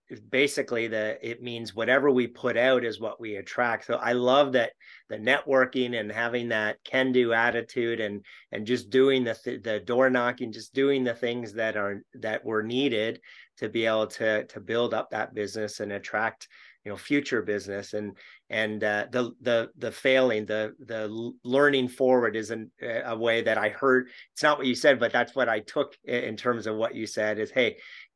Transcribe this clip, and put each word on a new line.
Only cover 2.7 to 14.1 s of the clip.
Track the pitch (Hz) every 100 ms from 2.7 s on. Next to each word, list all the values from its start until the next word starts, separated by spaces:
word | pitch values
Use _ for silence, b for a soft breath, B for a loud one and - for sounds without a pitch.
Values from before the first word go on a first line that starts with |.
| 127 117
is | 101
what | 110 98
we | 113 101
attract. | 98 - 120 113 -
So | 117
I | 113
love | 123 123 135 143
that | 127 117 - B B B
the | 110
networking | 110 143 151 135 127 131 123 120
and | 104
having | 107 120 120 120
that | 110 107 - -
can-do | 131 131 127 117
attitude | 113 117 117 117 127 117 113
and, | 107 104 - B B
and | 107 107
just | 123 104
doing | 131 135 131 117
the | 110
th-, | - -
the | 110 107
door | 98 123 131
knocking, | 127 120 123 117
just | 110 107
doing | 131 139 139
the | 123
things | 113 120 120 113
that | 107 110 104
are, | 101 101 -
that | 123 110 107 113
were | 107
needed | 107 123 143 110 113 - B B B -
to | 110
be | 117 113
able | 110
to, | 110